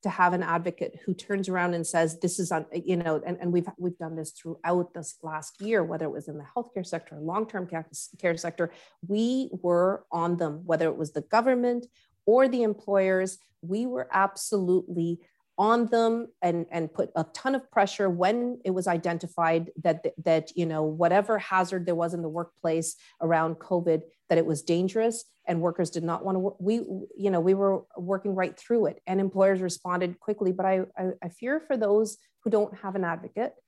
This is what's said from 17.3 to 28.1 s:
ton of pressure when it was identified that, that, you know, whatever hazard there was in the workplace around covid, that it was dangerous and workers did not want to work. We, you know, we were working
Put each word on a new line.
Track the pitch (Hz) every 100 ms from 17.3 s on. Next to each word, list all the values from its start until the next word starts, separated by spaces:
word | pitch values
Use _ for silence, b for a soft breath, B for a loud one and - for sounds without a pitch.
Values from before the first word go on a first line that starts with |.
| -
ton | -
of | 269 262
pressure | - 202 - 196
when | 170 180 233 240 247 -
it |
was | 185 185
identified | 170 170 165 175 - 165 165 170 -
that, | 170 165 165 -
that, | 165 160 160 -
you | 165
know, | 160
whatever | 156 156 170 185 202 214
hazard | - 185 180 190 175
there |
was | 165 170 170
in |
the | 165
workplace | 160 170 _ 170 160 165 - b b
around | 165 165 160 165
covid, | - 180 175 160 156 b _
that | 170
it | 160
was | 151
dangerous | - 170 185 220 226 226 - _ -
and | 170
workers | 170 170 170
did | 170
not | 165 165
want | 190 185
to |
work. | 185 -
We, | 185 226
you | 220 190 202 - 196
know, | 185
we | 170
were | 190 196 190 - -
working | 180